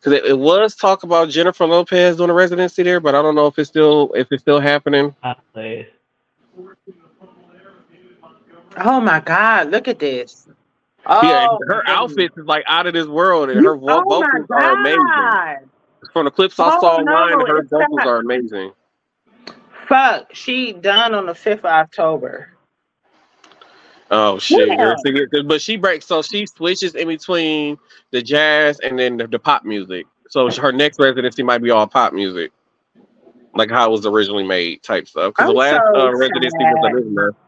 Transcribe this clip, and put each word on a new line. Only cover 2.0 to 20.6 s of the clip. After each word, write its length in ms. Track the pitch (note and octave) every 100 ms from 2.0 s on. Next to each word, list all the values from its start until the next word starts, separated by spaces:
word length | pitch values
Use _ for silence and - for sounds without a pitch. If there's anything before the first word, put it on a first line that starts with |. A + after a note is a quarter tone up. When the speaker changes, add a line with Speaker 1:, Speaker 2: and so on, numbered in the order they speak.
| F3+ E3
Speaker 1:
doing 120 | F3
a 40 |
residency 480 | F3 F#3 F3 F3+ -
there, 160 | F3+ F3+
but 140 | D#3 C#3
I 60 |
don't 120 | D3+ D3+
know 100 | D3
if 100 | C#3+
it's 100 | C#3+
still, 420 | D#3 D#3 D3+ C#3+
if 140 | - B2+
it's 100 | C3+
still 180 | - D3
happening. 540 | C#3+ D3 C#3+ C#3+ C#3+ C#3+
Speaker 2:
I 120 | B2+ B2 _
play. 340 | A2+ A2 A2+ A2 _ _ _ _ _ _ - F#3 F#3+ - F3 E3 _ F#3 F3+ F3+ F3 F#3+ G3 _ E3+ _ _ - _ _ - _ -
Speaker 3:
Oh 220 | G3 C4
my 200 | A3 D#3+
God, 500 | D3+ E3+ A3 G#3+ D3+
look 180 | G3+ B3+
at 100 | A#3
this. 480 | D3 C3 B2 _ _ _ _ _ _ _ - F#3+
Speaker 1:
Yeah, 240 | A#3 B3 A#3+
Speaker 3:
Oh 140 | A3 -
Speaker 1:
her 140 | G#3 F3
Speaker 3:
my 100 | E3
Speaker 1:
outfits 400 | A#3+ D3 F3 E3
Speaker 3:
goodness. 20 |
Speaker 1:
is, 80 | D#3
like, 180 | D3+ -
out 180 | D#3+ F3
of 80 |
this 120 | E3+ D3+
world, 420 | D3+ F3+ F3 C#3
and 100 | C3
Speaker 3:
You, 40 |
Speaker 1:
her 120 | D4+ D#3
vo-, 280 | C3+ D#3 F#4
Speaker 3:
oh 100 | -
my 100 | D#4
Speaker 1:
vocals 180 | C#4 D4+
are 220 | D4+ D4+
amazing. 680 | G4 G4+ F4+ F4+ D#4 B3+ G#3 E3
Speaker 3:
God. 240 | C#3+ C3+ _ _ _ -
Speaker 1:
From 140 | - D3
the 60 |
clips 280 | - F#3+ -
I 100 | E3
Speaker 3:
Oh, 0 |
Speaker 1:
saw 280 | D#3+ F3 E3
online, 420 | D3+ D#3+ E3+ E3
Speaker 3:
no, 60 | D#3+
Speaker 1:
her 160 | D3+
Speaker 3:
it's 80 | C#3+
Speaker 1:
vocals 340 | D3+ D4 G#3
Speaker 3:
not. 20 | -
Speaker 1:
are 120 | A#2+
amazing. 540 | A#2 B2+ A#2 G#2+ F#2+ G2 _ _ _ _ _ _ - - _ - -
Speaker 3:
Fuck, 460 | C4+ C4 F3 -
she 380 | - - B3+